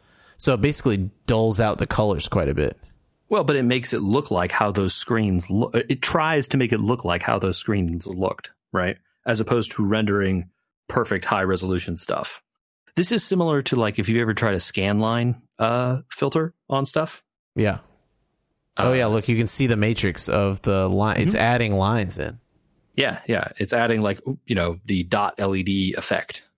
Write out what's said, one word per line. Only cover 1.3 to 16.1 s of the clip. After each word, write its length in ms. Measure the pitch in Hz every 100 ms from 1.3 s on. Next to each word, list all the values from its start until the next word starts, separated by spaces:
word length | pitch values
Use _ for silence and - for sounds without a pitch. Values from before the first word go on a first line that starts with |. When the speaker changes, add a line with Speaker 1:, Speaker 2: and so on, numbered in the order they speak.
| 113 113 107
Speaker 1:
out 160 | 110 -
the 80 | 101
colors 400 | - 107 92 -
quite 200 | 104 73
a 60 |
bit. 240 | 73 73 - - _ _ _ _
Speaker 2:
Well, 160 | 208
but 120 | 147 139
it 80 |
makes 280 | 123 127 117
it 80 | 107
look 300 | 98 123 147
like 220 | 92 90
how 180 | - 104
those 240 | 98 95
screens 560 | - - 113 104 90 85
lo-, 200 | 95 120
it 260 | - - 131
tries 480 | - 170 156 156 135
to 80 | 139
make 160 | 123
it 80 | 110
look 240 | 104 123
like 180 | 90 87
how 160 | - 107
those 200 | 95 87
screens 480 | - 104 87 85 98
looked, 460 | 92 92 - - - _
right? 240 | 95 90 - _ _ -
As 140 | 110
opposed 320 | 110 120 110
to 120 | -
rendering 640 | 101 110 107 101 95 92 90 _ _ _ -
perfect 380 | - 110 95 -
high 160 | 104
resolution 540 | 95 92 92 92 90 82
stuff. 440 | - - - - _ _ _ _ _ -
This 160 | 180
is 100 | 233
similar 380 | - 180 170 143
to, 140 | 131 127
like, 220 | 107 104
if 100 | 101
you 100 | 117
ever 100 | 110
tried 220 | 104 113
a 60 | 95
scan 380 | - - 95 104
line, 420 | 110 117 120 120 - -
uh, 400 | 113 120 123 127 -